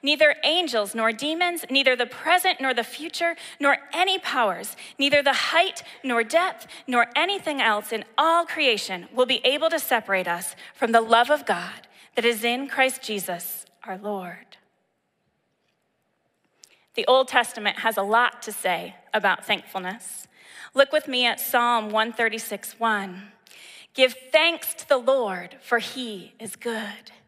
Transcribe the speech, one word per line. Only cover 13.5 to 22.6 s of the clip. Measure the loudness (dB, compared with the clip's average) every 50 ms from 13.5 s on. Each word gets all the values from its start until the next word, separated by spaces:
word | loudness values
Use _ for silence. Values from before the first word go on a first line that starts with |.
| -12 -14 -16 _ _ _ -12
our | -12 -12
Lord. | -8 -8 -8 -6 -6 -8 -10 -14 -16 -20 _ -20 _ _ _ _ _ _ _ _ _ _ _ _ _ _ _ _ _ _ _ _ _ _ _ _ _ _ _ _ _ _ _ _ _ _ _ _ _ _ _ _ _ -20 _ _ _ _ _ _
The | -2 2
Old | 4 4 4 4
Testament | 4 2 2 2 2 -6 -4 -4 -4 -4 0
has | -2 -2 0
a | 0 0
lot | 2 2 2 2 2 -2 -6 -14
to | -12
say | -12 -6 -4 -2 -2 -2 -6 -12 -16 -20 _ _ -4
about | 0 0 0 0 0 -2
thankfulness. | -4 -4 -4 -4 -10 -10 -8 -8 -8 -10 -10 -14 -16 -16 -16 -18 _ _ _ -20 -20 -20 -20 -20 -4 _
Look | 2 2 4
with | 4 -2 -2
me | 0 -2 0 0
at | 0 0 -2
Psalm | -6 0 2 2 2 4 2 0 0 0
one | 0 0 0 0 -2
thirty-six | -2 -2 -2 -2 -6 -8 -8 -10 -10